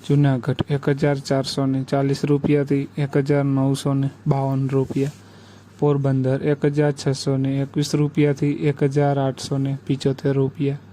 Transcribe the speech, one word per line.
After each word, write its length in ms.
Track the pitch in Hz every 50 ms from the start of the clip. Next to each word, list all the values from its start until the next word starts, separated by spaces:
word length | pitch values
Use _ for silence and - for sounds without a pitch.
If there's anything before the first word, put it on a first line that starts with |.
| - -
જુનાગઢ 540 | 147 143 143 143 135 127 117 - 131 - - -
એક 160 | 147 139 - - 143 135
હજાર 200 | 143 147 143 139
ચારસો 440 | 139 - 139 135 135 131 - - 139
ને 180 | 135 135 135 131
ચાલીસ 400 | - - 139 139 139 139 135 -
રૂપિયાથી 640 | 147 147 143 143 - 147 147 143 139 139 139 139 - - -
એક 160 | 147 139 - 143 139 139
હજાર 180 | 147 143 139
નવસો 480 | 139 135 135 135 135 139 135 - 147 139
ને 160 | 139 139 139 135 - - -
બાવન 420 | 143 135 135 135 135 135 135 131
રૂપિયા. 420 | 135 135 131 131 - 139 135 143 143 - - - - - - - - - - - - -
પોરબંદર 600 | - 147 147 143 135 139 135 131 131 127 131 139 - 147
એક 100 | 147 143 - 147 143
હજાર 180 | 147 151 147 139
છસો 440 | 139 - 143 135 135 - - 135 135
ને 240 | 135 135 135 139
એકવીસ 320 | 139 135 - 151 147 143 -
રૂપિયાથી 640 | 147 147 147 143 - 147 147 143 - - 143 143 - - 151
એક 100 | 139 -
હજાર 380 | 151 143 135 147 147 143 143 139
આઠસો 380 | 139 135 131 - - - 143 139
ને 200 | 135 135 135 135 -
પિચોતેર 500 | - 139 135 - 139 135 135 - 147 139
રૂપિયા. 480 | 139 135 135 131 - 143 135 139 143 - -